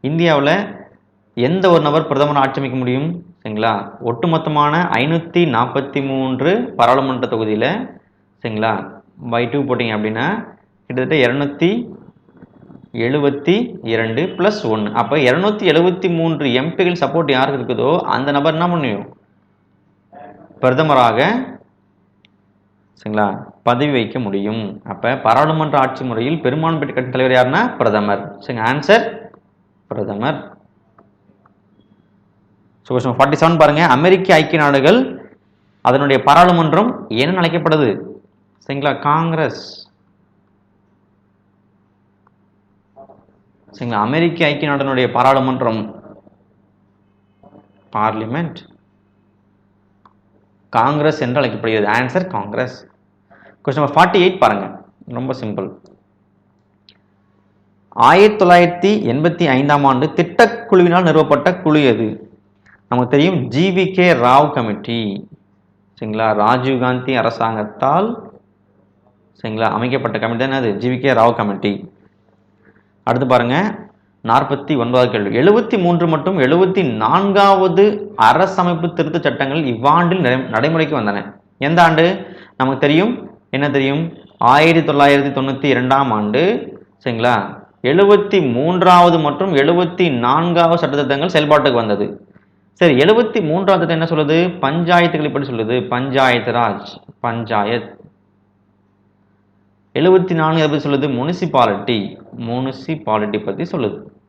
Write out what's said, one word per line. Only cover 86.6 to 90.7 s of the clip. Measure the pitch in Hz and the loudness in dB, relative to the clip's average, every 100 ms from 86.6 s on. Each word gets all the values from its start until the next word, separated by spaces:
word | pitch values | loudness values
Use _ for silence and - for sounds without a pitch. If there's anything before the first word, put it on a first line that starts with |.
| - - _ _ | -8 -18 _ _
சரிங்களா, | 131 113 123 113 92 - - _ 123 | -8 -2 0 0 -4 -14 -20 _ 0
எழுபத்தி | 170 202 202 - 196 139 120 | 4 6 4 4 0 0 -2
மூன்றாவது | 156 180 185 180 175 165 147 | 0 2 6 6 6 4 0
மற்றும் | 143 196 143 | -2 0 2
எழுபத்தி | 143 175 170 175 175 123 120 | 2 2 0 0 0 2 0
நான்காவது | 147 175 165 165 | 2 2 2 2